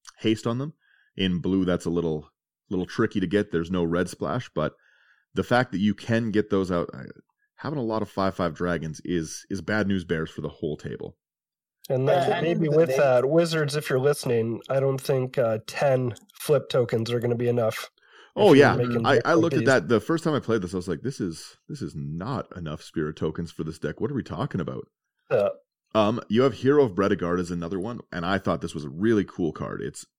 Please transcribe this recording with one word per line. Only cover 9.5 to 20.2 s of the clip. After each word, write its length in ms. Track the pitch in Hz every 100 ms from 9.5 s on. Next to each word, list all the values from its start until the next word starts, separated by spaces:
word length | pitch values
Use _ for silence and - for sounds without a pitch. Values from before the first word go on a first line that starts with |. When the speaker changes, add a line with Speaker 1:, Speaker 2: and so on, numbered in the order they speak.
| 101
Speaker 1:
bad 260 | 85 107 98
news 160 | 98
bears 260 | 87 82 82
for 120 | -
the 60 | 73
whole 260 | - 78 76
table. 400 | 71 57 - - _ _ _ _ _ _ -
Speaker 2:
And 180 | 131 135
then 220 | - -
Speaker 3:
Uh, 40 | 170
and 100 | 165
Speaker 2:
maybe 220 | 165 160
Speaker 4:
the 80 | 151
Speaker 2:
with 120 | 131
Speaker 4:
name 80 | 131
Speaker 2:
that, 300 | 143 123 131
Wizards, 460 | 165 170 160 147 147
if 120 | -
you're 120 | 131
listening, 600 | 139 143 131 117 113 113 -
I 120 | 135
don't 200 | 135 135
think, 380 | - 135 127 139
uh, 200 | 113 110 -
ten 480 | - 143 131 123 - _
flip 340 | - - 139 -
tokens 420 | 135 117 113 113
are 100 | 120
gonna 140 | 120 117
be 120 | 120
enough 420 | 120 110 - - _ _ - - -
Speaker 1:
Oh, 140 | 202
Speaker 2:
if 60 | 139
you're 80 | 135
Speaker 1:
yeah. 100 | 90
Speaker 2:
making 300 | 120 117 117
Speaker 1:
I, 80 |
Speaker 2:
decks 120 | 143 -
Speaker 1:
I 40 |
Speaker 2:
like 100 | 165
Speaker 1:
looked 120 | 165
at 40 | 165
Speaker 2:
these. 60 | 120
Speaker 1:
that. 200 | 127 78
The 100 | 110
first 220 | - 160